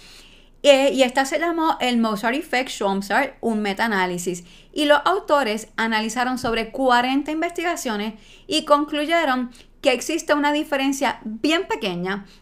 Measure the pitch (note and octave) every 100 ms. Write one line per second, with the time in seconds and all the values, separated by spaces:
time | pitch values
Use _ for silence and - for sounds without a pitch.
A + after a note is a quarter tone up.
0 | - - - - - - C#4+ C4+ C#4 C4
1 | B3 C4 C4+ E4 E4+ E4 D#4+ - B3 A#3+
2 | A3+ G#3 A#3 C#4 - B3 C4 - G3 G3
3 | G3 A3 C#4 - A3+ G#3+ G3+ G3 A3+ G3
4 | F3+ F3 F3+ F3 - - - - D4 D4
5 | E4 F#4+ - C#4+ A#3 A3 - - A3+ G#3+
6 | A3 B3 B3 B3+ A#3+ A3+ A3+ - C4 A#3+
7 | B3+ C#4 D4 D#4+ E4+ F4 E4+ E4 B3 G#3
8 | G#3+ G#3+ - - - G#3 G#3 C#4+ D4 D4
9 | D4+ E4+ D4+ C4 B3 - - _ C4+ B3
10 | - D#4+ - D4 D4 D4 D4+ C4+ C4+ C4+
11 | B3 - A3 A3 D4 E4 F#4+ A4+ G3+ F3
12 | F#3 G3+ - -